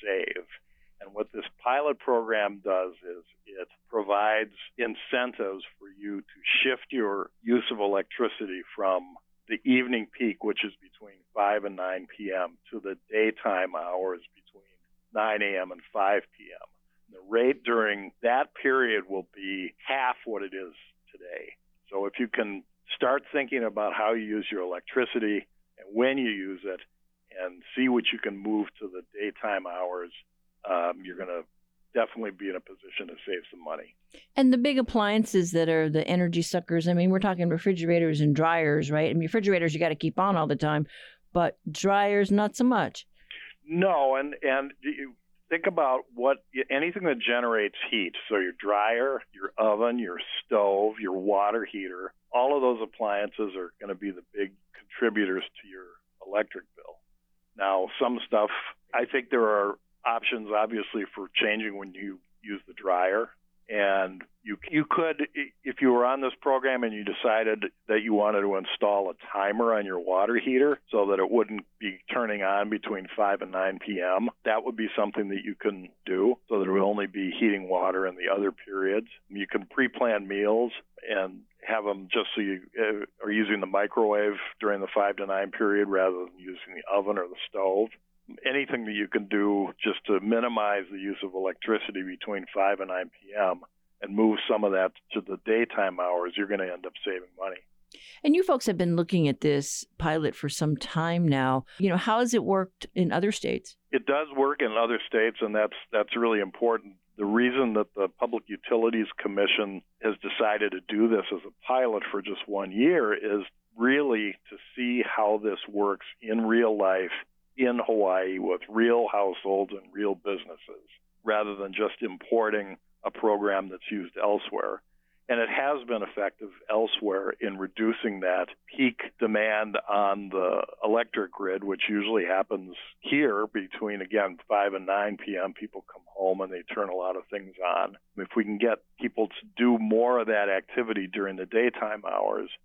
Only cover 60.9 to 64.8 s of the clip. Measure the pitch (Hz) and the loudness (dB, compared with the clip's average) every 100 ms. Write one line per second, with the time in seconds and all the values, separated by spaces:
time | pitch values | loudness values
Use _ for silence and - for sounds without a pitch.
60.9 | 113 95 - 95 - 110 107 107 101 98 | -6 -6 -8 -6 -2 0 0 -4 -8 -12
61.9 | 92 101 92 _ _ 104 98 - - 95 | -12 -12 -12 _ _ -12 -12 -12 -6 0
62.9 | 90 92 101 117 _ _ _ - 107 98 | 2 4 2 0 _ _ _ -6 0 2
63.9 | 98 95 92 - _ 107 104 - 156 | 2 0 -6 -20 _ -10 -10 -4 -2